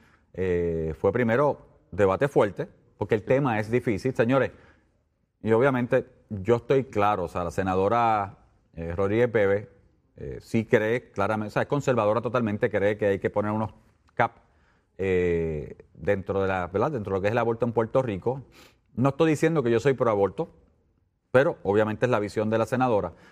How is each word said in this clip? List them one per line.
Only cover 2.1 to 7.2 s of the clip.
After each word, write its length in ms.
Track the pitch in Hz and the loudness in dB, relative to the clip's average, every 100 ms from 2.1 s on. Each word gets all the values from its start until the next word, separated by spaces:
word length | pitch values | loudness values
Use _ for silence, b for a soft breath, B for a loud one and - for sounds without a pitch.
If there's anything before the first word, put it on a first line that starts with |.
| 95 139 | 2 2
fuerte, 400 | 151 107 90 - _ _ - | 2 0 0 -12 _ _ -10
porque 200 | 107 110 | -2 0
el 60 | |
tema 360 | - 131 143 110 | 2 2 2 -2
es 120 | 104 | 0
difícil, 440 | 123 123 95 135 | -2 0 -2 -2
señores. 380 | 131 120 135 113 b b b b _ _ _ _ _ | 0 2 2 0 b b b b _ _ _ _ _
Y 100 | 107 | 0
obviamente 540 | 113 139 131 120 127 - _ - | 4 4 2 0 0 -2 _ -14
yo 260 | 104 92 120 | -4 0 0
estoy 280 | - 135 | 2 0
claro, 400 | 120 104 104 101 | 0 0 2 0